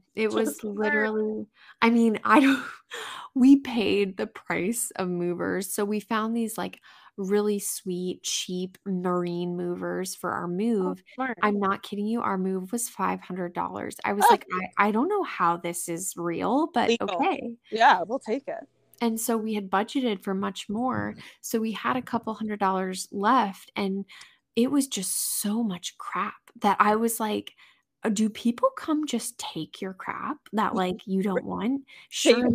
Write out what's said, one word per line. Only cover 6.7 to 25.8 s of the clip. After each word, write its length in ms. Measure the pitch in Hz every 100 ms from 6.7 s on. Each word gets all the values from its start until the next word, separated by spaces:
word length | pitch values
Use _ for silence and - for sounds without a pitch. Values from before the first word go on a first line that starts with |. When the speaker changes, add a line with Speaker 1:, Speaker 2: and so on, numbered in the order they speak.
| - - - - -
Speaker 1:
really 440 | 190 208 208 208
sweet, 640 | - - 190 180 180 -
cheap 540 | - - - 180 185 - -
marine 720 | 185 180 180 175 175 175 175
movers 600 | 175 180 175 180 185 -
for 160 | 180
our 160 | - 175 175 226 220
Speaker 2:
Oh, 140 | 185
Speaker 1:
move. 80 | 190 - -
Speaker 2:
smart. 220 | 262 226
Speaker 1:
I'm 180 | 214 202
not 240 | 196 202
kidding 240 | - 202 208
you. 140 | 233
Our 160 | - 190
move 340 | 190 190 185
was 160 | 240 -
five 320 | - 185 185
hundred 320 | - 185 175
dollars. 420 | 170 175 190 - -
I 100 | -
was 160 | 202 427
Speaker 2:
Ah. 0 |
Speaker 1:
like, 160 | 440 - 185 190 -
"I, 100 | 202
I 40 |
don't 160 | 214 320
know 140 | 415
how 340 | 302 - 175 170
this 300 | 175 170 -
is 240 | 170 190 -
real, 500 | 170 170 180 254 320
but 220 | - 220 233
Speaker 2:
Legal. 300 | 202 185 330
Speaker 1:
okay." 260 | 330 240 233 -
Speaker 2:
Yeah, 340 | 220 240 208
we'll 160 | 170 269
take 240 | - 247 -
it. 200 | 147 - _ _ -
Speaker 1:
And 180 | 233 226
so 180 | - 226
we 160 | 220
had 160 | 208 196
budgeted 540 | 190 226 285 254 196
for 100 | -
much 360 | 190 202 185 -
more. 460 | 208 254 226 - - - -
So 180 | - 226
we 120 | 220
had 240 | 196 - 254
a 40 |
couple 320 | 247 226 226
hundred 260 | 214 220 208
dollars 480 | 196 190 190 185 -
left, 600 | 202 208 254 208 190 - -
and 300 | 196 196 196 - - _ _ -
it 160 | 247
was 160 | 277 269
just 520 | - 185 - - -
so 220 | 202 214
much 340 | 226 175